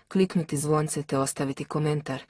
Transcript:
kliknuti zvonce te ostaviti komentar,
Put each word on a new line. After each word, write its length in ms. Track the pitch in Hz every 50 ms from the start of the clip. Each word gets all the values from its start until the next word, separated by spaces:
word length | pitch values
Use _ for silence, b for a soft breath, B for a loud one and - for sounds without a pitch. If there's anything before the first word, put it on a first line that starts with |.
| b
kliknuti 500 | _ - 190 190 185 - 185 156 - 151
zvonce 460 | 143 151 147 151 151 151 151 - 156 147
te 140 | - 147
ostaviti 480 | 135 135 135 - - 143 135 135 - 139
komentar, 580 | - - 151 151 151 151 151 147 - 135 131 -